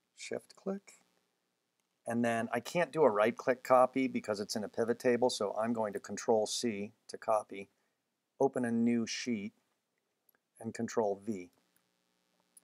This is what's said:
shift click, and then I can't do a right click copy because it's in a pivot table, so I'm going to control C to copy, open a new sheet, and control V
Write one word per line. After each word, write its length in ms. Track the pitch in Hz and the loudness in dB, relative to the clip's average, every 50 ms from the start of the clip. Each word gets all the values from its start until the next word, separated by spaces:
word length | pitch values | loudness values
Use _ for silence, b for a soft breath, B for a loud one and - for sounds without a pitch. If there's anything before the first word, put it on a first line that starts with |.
| _ _ _ | _ _ _
shift 380 | - - - - - - - - | -16 -10 -8 -8 -8 -8 -12 -20
click, 460 | - - 190 196 202 - - - - _ _ _ _ _ _ _ _ _ _ _ _ _ _ _ _ _ _ _ _ _ | -10 -8 -6 -6 -6 -10 -14 -20 -20 _ _ _ _ _ _ _ _ _ _ _ _ _ _ _ _ _ _ _ _ _
and 160 | 120 117 117 117 | -4 -2 0 2
then 260 | 117 117 113 113 117 - | 2 2 0 -2 -2 -4
I 80 | 120 | -4
can't 320 | - - - 175 170 139 - | -4 -2 0 0 0 0 2
do 100 | 160 156 | 4 4
a 80 | 127 | 6
right 260 | 104 101 107 120 117 | 6 6 4 4 2
click 260 | - - - 127 - - | 0 0 0 0 0 2
copy 420 | - 131 127 127 127 - 135 131 127 | 4 6 6 6 6 4 0 -2 0
because 320 | 120 120 - - 107 98 | -2 -4 -4 -2 -4 -4
it's 160 | 104 - - | -4 -6 -6
in 80 | 113 104 | -6 -6
a 40 | - | -6
pivot 300 | - - 117 110 117 - | -4 -2 0 0 -2 0
table, 320 | - 131 120 117 123 127 | 2 2 2 4 2 0
so 260 | - - 107 98 - 104 | 0 0 -2 -4 -2 -2
I'm 140 | 110 117 120 | -2 -2 -2
going 220 | 113 110 104 95 | -2 -2 -4 -4
to 60 | 98 | -6
control 460 | - - 104 98 - - 117 110 104 | -8 -8 -10 -4 0 2 2 2 2
C 460 | 101 - - - 120 107 101 101 110 - _ _ - | 0 -2 -4 -4 -4 -4 -4 -6 -8 -10 _ _ -16
to 80 | - | -16
copy, 520 | - - - 113 107 104 - 107 98 98 - _ _ _ _ _ _ _ _ _ _ _ _ _ - | -6 -2 0 0 0 0 -4 -10 -14 -14 -14 _ _ _ _ _ _ _ _ _ _ _ _ _ 0
open 280 | 135 135 - 127 123 | 0 0 2 0 -2
a 40 | 117 | 0
new 360 | 117 117 117 117 120 120 113 | 2 2 2 2 2 2 0
sheet, 460 | 104 - - - 127 120 107 98 107 - _ _ _ _ _ _ _ _ _ _ _ _ _ _ _ _ _ _ _ _ _ | -2 -6 -6 -4 -4 -4 -4 -4 -8 -12 _ _ _ _ _ _ _ _ _ _ _ _ _ _ _ _ _ _ _ _ _
and 140 | 113 113 107 | -10 -10 -6
control 460 | - 117 107 - 120 110 101 101 101 98 | -6 -6 -4 -2 0 0 0 -2 -4 -6
V 260 | 110 107 92 90 87 _ _ _ _ _ _ _ _ _ _ _ _ _ _ _ _ _ _ _ _ _ - | -6 -6 -6 -8 -12 _ _ _ _ _ _ _ _ _ _ _ _ _ _ _ _ _ _ _ _ _ -20